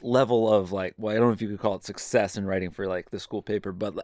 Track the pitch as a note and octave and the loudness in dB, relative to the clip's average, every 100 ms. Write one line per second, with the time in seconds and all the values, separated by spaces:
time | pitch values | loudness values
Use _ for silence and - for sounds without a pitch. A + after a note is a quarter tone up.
0 | A#2 B2+ B2 A#2+ A2 G#2+ F#2 G2 F#2 - | 2 4 4 4 6 4 4 -2 -4 -6
1 | G#2+ A2 A#2+ G#2+ G#2+ G2+ A2 F#2+ - G2 | -2 2 4 2 -4 -2 -2 -2 -6 -12
2 | - A#2+ G2 G#2 G2 F#2+ F2+ - G2 F2+ | 0 2 2 -2 -2 -2 -4 -6 -4 -4
3 | - G2 - G#2+ - G#2 G2 F#2 G#2 F#2 | -6 -10 -8 -8 -4 -4 -4 -6 -6 -6